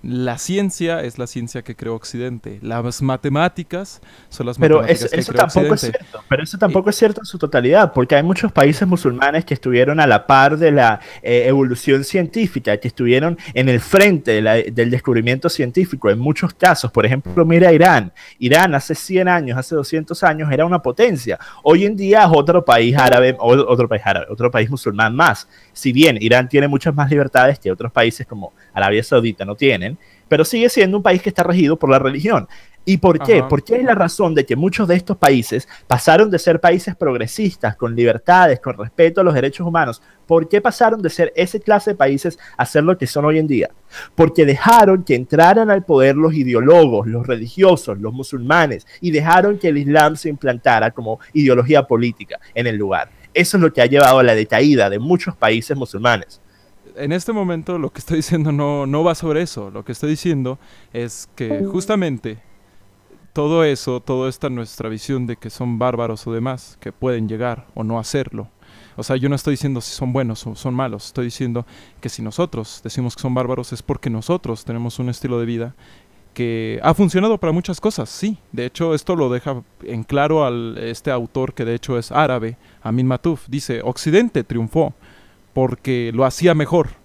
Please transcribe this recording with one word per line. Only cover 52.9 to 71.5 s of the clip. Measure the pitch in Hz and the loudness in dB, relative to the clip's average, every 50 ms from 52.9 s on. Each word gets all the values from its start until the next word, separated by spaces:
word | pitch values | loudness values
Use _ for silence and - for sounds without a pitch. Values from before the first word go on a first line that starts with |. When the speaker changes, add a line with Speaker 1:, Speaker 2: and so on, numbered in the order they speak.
| 95 82 64 - _ _ _ _ _ | -2 -4 -4 -8 _ _ _ _ _
Speaker 2:
Eso | 160 175 - - 196 | -2 -2 0 2 2
es | 170 | 2
lo | 156 - | 2 4
que | - | 4
ha | 120 120 | 2 4
llevado | 135 143 143 127 131 131 | 6 6 6 6 6 6
a | 127 | 6
la | 120 113 | 4 4
decaída | 110 110 - 113 110 135 147 143 123 101 98 | 2 0 0 0 2 4 4 4 4 2 2
de | 98 104 | 0 -4
muchos | 117 156 180 180 - 190 - | -2 0 -2 -2 -2 -6 -6
países | _ - 110 113 117 117 - 151 | _ 0 0 0 0 -2 -4 -6
musulmanes. | 139 127 - - 95 113 120 117 101 - _ - _ _ _ _ _ _ _ _ _ _ - _ - | -6 -6 -8 -8 -2 0 0 0 0 -2 _ -20 _ _ _ _ _ _ _ _ _ _ -20 _ -10
Speaker 1:
En | 143 143 160 | -6 -4 -4
este | 180 175 - | -4 -4 -6
momento | 226 208 196 180 175 165 156 - 180 175 | -6 -4 -4 -4 -6 -6 -6 -8 -6 -6
lo | 147 123 | -6 -8
que | _ - | _ -12
estoy | - - 165 156 | -8 -6 -4 -4
diciendo | 156 - 175 165 156 156 | -2 -2 -2 -2 0 -2
no, | 147 143 147 143 147 143 139 | -2 -2 -2 -2 -4 -4 -4
no | 135 139 151 | -4 -2 0
va | 165 175 165 | 0 0 0
sobre | - - 165 151 156 | -2 -4 -4 -4 -4
eso. | 175 - - 117 101 98 | -4 -6 -8 -12 -14 -12
Lo | 98 107 104 | -14 -14 -12
que | - 123 | -12 -10
estoy | - - 147 | -8 -4 -4
diciendo | 156 151 - 175 160 139 127 123 131 131 _ - - - - _ | -4 -4 -4 -4 -4 -4 -4 -6 -8 -12 _ -20 -20 -20 -20 _
es | _ 117 117 117 - - - _ _ | _ -10 -10 -10 -12 -16 -20 _ _
que | - 127 110 - 196 196 | -10 -8 -6 -6 -6 -6
justamente | 196 196 180 190 202 214 202 185 165 135 113 - 117 107 107 _ _ - _ _ _ _ - _ _ _ _ _ _ _ _ _ - | -6 -6 -8 -4 -4 -2 -2 -2 -4 -6 -8 -10 -12 -14 -14 _ _ -20 _ _ _ _ -20 _ _ _ _ _ _ _ _ _ -12
todo | _ 160 147 147 160 170 160 | _ -4 -2 0 0 2 2
eso, | 151 139 123 - - 127 123 | 0 0 -4 -6 -8 -8 -8
toda | _ - 135 127 131 131 | _ -6 -4 -4 -4 -6
esta | 123 - - 143 | -8 -8 -8 -8
nuestra | 127 120 117 110 - - 127 113 | -8 -8 -10 -12 -14 -12 -10 -10
visión | 110 107 - - 139 131 123 | -10 -10 -8 -8 -6 -6 -6
de | 117 117 _ | -8 -10 _
que | - 113 | -14 -18
son | - - 127 123 120 110 | -12 -10 -8 -8 -4 -2
bárbaros | 123 127 123 117 120 117 110 107 - 120 | -2 -2 -2 -4 -6 -6 -8 -10 -10 -8
o | 113 | -8
demás, | 113 117 131 131 123 - - - _ | -6 -6 -6 -8 -10 -14 -20 -20 _
que | - 127 | -18 -18
pueden | - _ - 131 123 117 110 104 | -14 _ -6 -4 -4 -4 -6 -6
llegar | 110 110 123 123 117 117 - _ _ | -6 -6 -6 -8 -8 -10 -14 _ _
o | - 113 | -10 -8
no | 107 117 117 | -6 -6 -8
hacerlo. | 110 - - 143 131 - - 107 104 - _ _ _ _ _ - - _ _ - | -8 -6 -6 -6 -6 -6 -10 -14 -14 -14 _ _ _ _ _ -20 -20 _ _ -14
O | 117 | -8
sea, | - 135 | -6 -4
yo | 131 127 143 | -4 -2 -2
no | 143 | -4
estoy | 135 - 156 143 | -4 -4 -4 -4
diciendo | 127 - 143 135 120 | -4 -4 -6 -6 -6
si | 110 - - | -10 -12 -12
son | - 143 127 | -8 -8 -6
buenos | 123 135 131 117 110 - - | -4 -4 -4 -4 -8 -10 -12
o | 120 110 - | -16 -16 -10
son | - 135 123 | -10 -8 -6
malos. | 123 135 127 110 101 - | -6 -6 -8 -8 -12 -16
Estoy | - _ - 123 | -14 _ -10 -10
diciendo | 120 117 - 131 120 | -10 -8 -8 -8 -6